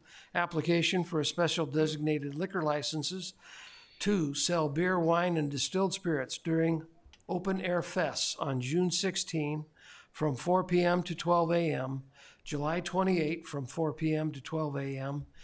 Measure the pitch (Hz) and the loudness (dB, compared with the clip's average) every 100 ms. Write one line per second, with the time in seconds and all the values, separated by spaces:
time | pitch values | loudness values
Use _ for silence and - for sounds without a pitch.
0 | - - - 180 175 160 160 170 160 185 | -20 -20 -6 -2 0 0 2 4 4 2
1 | 170 160 139 - 165 175 151 151 156 151 | 0 0 0 0 0 2 0 2 0 0
2 | 151 151 143 143 180 185 151 147 139 156 | 0 0 -2 -6 -4 -2 0 0 -2 -4
3 | 139 185 - - - - - - - - | -4 -6 -10 -14 -20 -20 -20 -20 -20 -6
4 | 196 202 147 139 - 175 151 143 180 185 | 0 2 2 0 0 2 0 2 2 4
5 | 160 170 180 165 147 139 - 190 190 - | 4 4 4 2 0 -2 -2 0 0 0
6 | 175 147 131 - 165 160 165 165 160 - | 0 0 -2 -4 0 2 4 2 -2 -18
7 | - - - 180 190 190 190 175 165 - | -20 -16 -6 -4 0 -2 0 -2 0 0
8 | 156 123 - - - 131 123 160 180 - | 0 0 -2 -2 -2 -2 0 2 2 2
9 | 196 180 - 160 147 151 151 _ - - | -2 -2 -4 -2 -2 -4 -8 _ -20 -20
10 | - - 156 131 170 180 180 175 175 180 | -16 -2 -2 0 2 2 4 4 4 2
11 | 175 170 170 175 165 170 170 135 131 135 | 0 -4 2 2 4 2 2 0 -2 -6
12 | - - - - - 147 147 170 175 180 | -10 -20 -20 -18 -6 -4 -2 -2 -2 0
13 | 190 180 151 170 - 143 127 - 160 151 | 2 2 2 -2 -6 -6 -6 -2 -2 0
14 | 156 156 156 151 - 160 151 139 139 135 | 0 2 0 -4 -6 -4 -2 -4 -4 -4
15 | 135 143 143 - | -4 -6 -8 -14